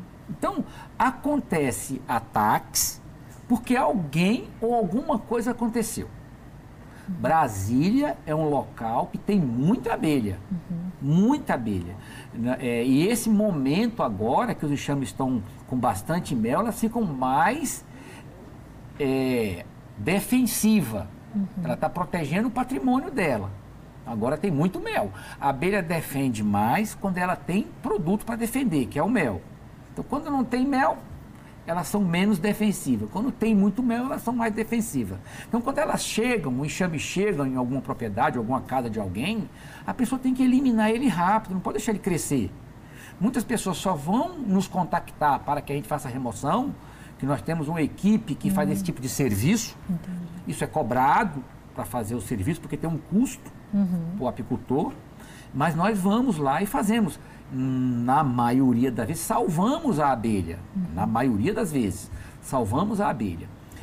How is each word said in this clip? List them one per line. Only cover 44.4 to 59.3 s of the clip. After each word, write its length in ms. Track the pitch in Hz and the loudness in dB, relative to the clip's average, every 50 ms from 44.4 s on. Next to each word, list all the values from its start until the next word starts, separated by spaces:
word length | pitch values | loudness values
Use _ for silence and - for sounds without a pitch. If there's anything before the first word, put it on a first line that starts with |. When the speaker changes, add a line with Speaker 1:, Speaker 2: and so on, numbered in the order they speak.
| 262 208 185 196 185 | -2 2 2 2 2
Speaker 1:
contactar 720 | - - 185 175 - - 170 - - - - 151 147 135 123 | 2 0 -2 0 0 0 -2 -4 -6 -4 0 2 4 4 2
para 200 | - - 147 147 | 0 0 -2 -2
que 120 | 143 - 143 | -2 -2 -4
a 40 | |
gente 100 | 147 143 | -4 -4
faça 220 | - 151 143 - 135 | -2 -4 -4 -4 -4
a 20 | |
remoção, 640 | 120 135 131 120 104 - - 139 170 233 269 294 - - - - - - - - - - | -6 -4 -4 -4 -4 -2 0 0 2 2 0 -2 -6 -8 -12 -18 -18 -18 -18 -18 -10 -4
que 60 | - | -2
nós 140 | 135 147 - | -2 -2 -2
temos 280 | - - 165 170 151 139 | -2 -2 -2 -2 -2 -2
uma 120 | 170 165 | 0 0
equipe 540 | 151 - - - - 196 220 214 220 - 277 | 0 -2 0 0 4 4 4 4 2 0 -4
que 160 | - - 196 | -2 0 0
faz 180 | 196 190 196 - | 2 2 2 2
Speaker 2:
Hum. 40 | - | 0
Speaker 1:
esse 100 | 196 190 | 0 -2
tipo 180 | 175 160 139 | -2 -4 -4
de 80 | 127 127 | -4 -4
serviço. 680 | - - 143 127 104 98 107 151 220 226 - - - - - - | 0 0 2 2 2 4 4 4 4 2 0 -4 -10 -10 -6 -4
Speaker 2:
Entendi. 300 | 185 165 - - 185 - 175 - - - - - | -4 -4 -4 -6 -8 -8 -8 -10 -10 -10 -8 -8
Speaker 1:
Isso 160 | 147 - 151 | -6 -4 -4
é 20 | |
cobrado 800 | - - 160 143 110 120 127 131 143 160 208 233 190 151 139 123 - - - - - - | -2 -2 -2 0 2 2 4 6 6 6 6 4 2 -2 -6 -10 -10 -14 -20 -20 -14 -10
pra 120 | - - | -10 -8
fazer 320 | - - 123 113 101 120 | -6 -4 -4 -4 -4 -4
o 40 | 120 | -4
serviço, 400 | 104 - 131 104 92 139 170 - | -4 -4 -2 -2 0 0 -2 -2
porque 160 | - - 151 | -4 -8 -6
tem 140 | 147 - 165 | -4 -4 -2
um 80 | 165 143 | -4 -4
custo 500 | - - - 208 254 - - - - - - - - - - | -4 0 2 2 2 2 0 -6 -14 -16 -18 -18 -8 -2 0
Speaker 2:
Uhum. 440 | 202 202 180 180 175 165 165 175 - | 2 2 2 2 0 -2 -4 -4 -2
Speaker 1:
pro 80 | 127 | -2
apicultor, 640 | 123 113 - 110 - 127 98 - - 123 143 - 285 - - - - - - - - - - - - - | -2 -2 -4 -4 -4 -4 -4 -2 0 0 0 0 0 -4 -8 -14 -18 -18 -18 -18 -18 -18 -18 -16 -8 -2
mas 200 | 131 147 170 151 | 0 0 2 2
nós 220 | 160 165 208 226 196 | 2 2 2 2 2
vamos 380 | 175 202 202 233 254 277 190 | 2 4 4 4 4 2 2
lá 240 | 156 147 139 139 160 196 | 2 2 2 2 2 2
e 40 | |
fazemos. 520 | - - 277 254 190 220 240 214 156 - - - - - - - - | 0 0 0 2 2 4 4 4 2 0 -4 -10 -16 -18 -18 -12 -8
Na 720 | 135 127 131 131 131 127 127 127 123 120 120 123 131 147 156 | -6 -4 -2 0 0 2 2 2 2 2 2 4 4 4 4
maioria 680 | 135 120 123 120 120 120 131 135 127 120 117 127 131 | 4 4 4 4 4 6 6 6 6 6 4 4 2
das 160 | 120 107 117 107 | 2 0 -2 -2
vezes, 140 | 156 156 - | -2 -4 -2
salvamos 760 | - | 0